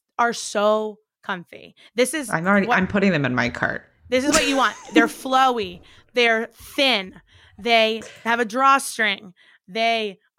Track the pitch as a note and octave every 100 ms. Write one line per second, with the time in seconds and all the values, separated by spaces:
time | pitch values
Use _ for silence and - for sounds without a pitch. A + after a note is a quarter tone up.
0 | _ - A#3 - - G#3 G#3 G#3+ G#3+ G#3
1 | _ _ - F#3 E3 - - _ - -
2 | B3 D#4+ B3+ D#3+ F3 G3+ G3 F#3+ F#3 G3+
3 | G3 E3 C3 B2 A#2+ - - - - _
4 | - B3+ C#4+ D#4 C#4+ C4+ A3 - - A3
5 | A#3 - C4+ C4 C4 A#3+ F#3 F3+ - -
6 | _ B3 A#3 A3+ A#3 - - - C4+ G#3+
7 | F#3+ - _ _ _ - G#3 A3+ A3 A3
8 | - - A3+ A#3 A#3 A#3 C4+ C4+ - -
9 | G#3+ G3 F3+ - _ _ - G3+ A3+ A3+
10 | G#3+ F#3 _